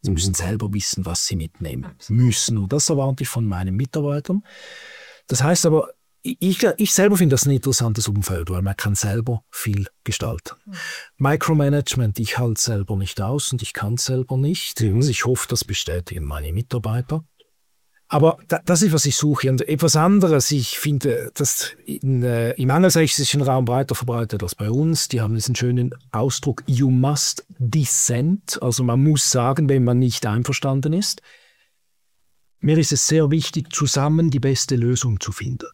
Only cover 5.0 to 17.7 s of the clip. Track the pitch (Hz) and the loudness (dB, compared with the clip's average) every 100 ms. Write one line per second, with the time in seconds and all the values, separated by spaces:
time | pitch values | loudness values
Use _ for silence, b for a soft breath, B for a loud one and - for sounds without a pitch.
5 | B B B 123 139 175 170 151 - - | B B B 0 2 2 4 2 0 -8
6 | _ _ - - 185 180 220 175 208 - | _ _ -10 -4 -2 2 0 2 0 4
7 | 196 196 175 131 139 139 139 131 117 107 | 4 6 4 4 4 2 2 0 0 0
8 | 107 101 95 92 82 92 98 98 107 101 | -2 -2 -2 -4 -4 -2 -2 -2 -2 -2
9 | 101 104 117 117 _ - - 101 95 _ | -2 -2 -2 -4 _ -8 -4 -2 -4 _
10 | - - - 85 - - - 185 B B | -8 -4 -4 -6 -10 -20 -18 -12 B B
11 | B _ 139 147 - 156 143 143 139 - | B _ 0 0 2 2 4 2 0 0
12 | 117 101 110 - 123 110 - 107 98 101 | 0 -2 -4 -2 -2 -2 -2 -2 -2 -4
13 | 95 - 98 139 - 123 110 - 104 120 | -4 -4 -4 -4 -4 -6 -6 -6 -4 -4
14 | - 127 127 131 143 180 - - 113 101 | -2 -4 -2 -2 0 -2 -6 -2 2 2
15 | 143 120 117 127 - 117 - 98 - 82 | 2 0 0 0 -2 -4 -4 -6 -4 -6
16 | 87 90 71 73 76 87 120 123 110 113 | -6 -8 -6 -6 -4 -4 -4 -4 -2 -4
17 | 127 156 160 _ _ _ _ | -2 -6 -6 _ _ _ _